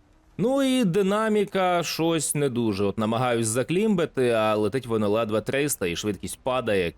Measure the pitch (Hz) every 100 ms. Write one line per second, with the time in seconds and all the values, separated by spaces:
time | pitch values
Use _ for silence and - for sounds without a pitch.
0 | _ _ _ - 214 269 269 254 214 170
1 | 190 202 220 214 202 190 185 175 156 -
2 | 160 165 156 151 143 120 117 95 101 95
3 | 107 113 127 120 113 113 127 165 220 196
4 | 151 - 123 113 107 107 107 131 117 113
5 | 104 107 113 107 104 135 147 - 92 82
6 | 104 98 92 - - 127 117 101 85